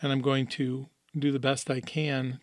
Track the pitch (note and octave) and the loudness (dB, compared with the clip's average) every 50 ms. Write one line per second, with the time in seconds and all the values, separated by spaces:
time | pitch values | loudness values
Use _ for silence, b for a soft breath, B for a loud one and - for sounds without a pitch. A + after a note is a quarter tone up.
0 | - C#3 C3+ C3+ B2+ C#3 C3+ C3+ C3 - - - C#3 B2+ B2+ C3 C#3 - _ _ | 0 0 0 2 2 2 2 2 0 -2 -2 -2 -2 -2 -2 -4 -8 -12 _ _
1 | _ _ - D#3 C#3+ C#3+ C#3 C3+ B2 C3+ C#3 C3+ - - C3+ B2+ - - - D#3 | _ _ -4 0 2 2 2 2 2 2 0 2 0 -2 -2 -2 -4 -4 -4 -2
2 | D#3 D3 C#3 C3 C3 B2+ B2+ C3+ | -2 0 0 0 -2 -2 -6 -8